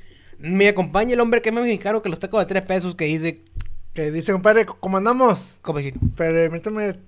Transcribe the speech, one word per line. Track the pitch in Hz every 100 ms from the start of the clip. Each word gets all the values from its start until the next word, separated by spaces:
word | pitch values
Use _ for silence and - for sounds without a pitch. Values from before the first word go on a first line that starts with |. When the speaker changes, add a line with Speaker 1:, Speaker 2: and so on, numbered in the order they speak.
| - - - -
Speaker 1:
me | 156 190 202
acompaña | 196 175 196 240
el | 240
hombre | 233 233
que | 226
me | 233 240 208
caro | 196 220
que | 208
los | 160
tacos | 190 220
de | 180
tres | 190 185
pesos | 190 180 170
que | 156
dice | 156 165 160 - - - - -
Speaker 2:
¿Qué | - 151
dice, | 156 151
compadre? | 190 202 220 190
¿Cómo | - 190 190
andamos? | 214 247 254 165 - -
Speaker 1:
Como | - 147
vecino. | 139 135 - -
Speaker 2:
Permíteme | 165 165 165 165 214 214 208 185